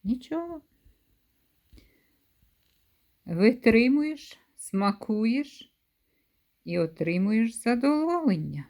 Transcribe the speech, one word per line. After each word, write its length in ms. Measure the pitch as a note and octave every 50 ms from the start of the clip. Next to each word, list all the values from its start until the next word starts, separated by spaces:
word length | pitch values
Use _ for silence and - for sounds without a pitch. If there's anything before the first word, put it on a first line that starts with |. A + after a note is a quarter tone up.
| _
Нічого. 580 | F#3+ A#3+ B3+ B3 - D#4+ E4 E4+ E4+ E4+ D#4 _ _ _ _ _ - _ _ _ _ _ _ _ _ _ _ _ _ _ _ _ _ - - _ _ _ _ _ _ _ _ _ _ _ _ _ _ _ _ _ _ _ _ _ _ _ _ _ _ _ _ _
Витримуєш, 1120 | - E3+ E3 F#3+ A3 B3 B3 - A#3+ A3 A3+ A#3+ B3+ C4+ D4 D4 D4+ D#4 C#4+ - - - _ _ _ _
смакуєш 1160 | _ - - - F#3+ G3 G3+ G3 - - - G#3+ G#3+ A3 A3+ A#3 C#4 C#4+ C#4 - - - _ _ _ _ _ _ _ _ _ _ _ _ _ _ _ _ _ _ _ _
і 160 | E3 E3+ F3
отримуєш 760 | E3 D#3+ D#3+ - E3 D#3+ E3+ F3+ F#3+ G3+ G#3+ A3 A3+ A3+ A3+
задоволення. 1080 | - - A#3 B3 A#3+ B3 C#4+ D4 D4+ D#4 E4 F4 F4 D#4+ C#4 F#3+ D#3+ D3+ D3 C#3+ D3 C#3 -